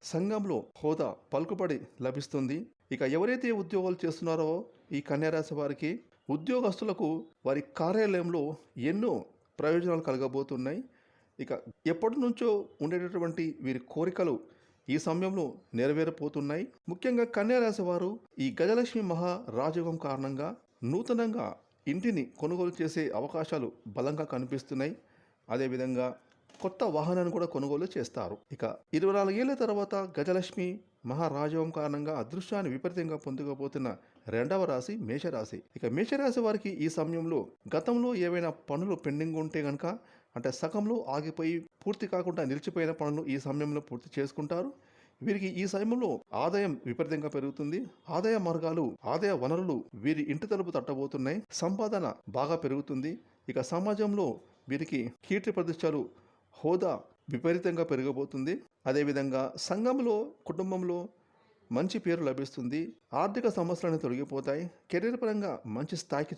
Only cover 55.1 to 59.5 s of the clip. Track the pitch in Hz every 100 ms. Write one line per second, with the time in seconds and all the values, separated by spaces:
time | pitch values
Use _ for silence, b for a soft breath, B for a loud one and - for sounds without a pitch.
55.1 | - - 202 202 196 165 165 165 151 -
56.1 | b b b b - 151 180 185 131 -
57.1 | _ - 127 165 175 180 170 160 139 131
58.1 | 131 143 139 135 185 - _ - 139 147
59.1 | 139 139 131 135